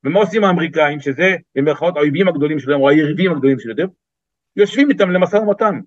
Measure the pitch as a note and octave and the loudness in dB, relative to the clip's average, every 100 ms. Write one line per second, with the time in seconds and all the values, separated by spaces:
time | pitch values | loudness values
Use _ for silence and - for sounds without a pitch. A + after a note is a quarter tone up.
0 | C3+ F3+ G3 G#3+ G3 F3 E3 D#3 D3+ D3 | 0 0 0 0 0 0 -2 0 0 0
1 | C#3 C3+ F#3 F3+ _ C3+ D3 C#3+ E3 D#3+ | -6 -2 -2 -2 _ -2 -2 0 -2 0
2 | D3+ C#3+ F#3+ D#3 D3 D3+ B2+ C#3+ C#3 D3+ | 0 2 0 0 -2 -4 -2 0 4 2
3 | D3+ D3 F#3 D#3 C3+ C3 A2+ A2 F#3 _ | 2 -2 -2 0 0 0 -6 -6 -6 _
4 | _ _ _ _ _ - G3+ B3 C#4+ G3 | _ _ _ _ _ 0 0 2 0 2
5 | F#3+ F3+ F3 G3+ G#3+ G3+ A3 G3+ | 2 2 0 0 0 0 -2 -2